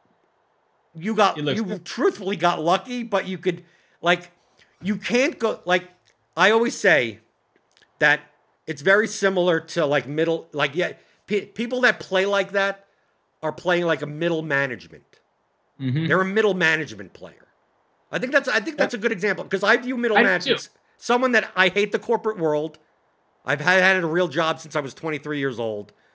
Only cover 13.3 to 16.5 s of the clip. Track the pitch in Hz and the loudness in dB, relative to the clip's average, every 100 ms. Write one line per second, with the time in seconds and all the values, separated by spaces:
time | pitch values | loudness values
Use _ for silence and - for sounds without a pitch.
13.3 | _ 156 143 185 175 170 151 147 147 170 | _ -8 -4 0 0 2 -2 -2 -4 -2
14.3 | 160 156 139 139 113 - - _ _ _ | -2 0 0 0 -4 -12 -20 _ _ _
15.3 | _ _ _ _ _ 131 135 160 170 190 | _ _ _ _ _ -4 -2 2 2 2
16.3 | 202 214 | 2 2